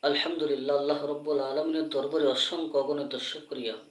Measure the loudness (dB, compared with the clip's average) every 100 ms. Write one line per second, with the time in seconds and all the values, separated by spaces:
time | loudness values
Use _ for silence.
0 | 2 2 0 0 0 0 2 2 2 0
1 | 0 -4 0 0 0 0 0 0 0 0
2 | 0 2 4 4 0 -2 0 0 2 0
3 | -2 -6 -6 -8 -8 -6 -6 -6 -12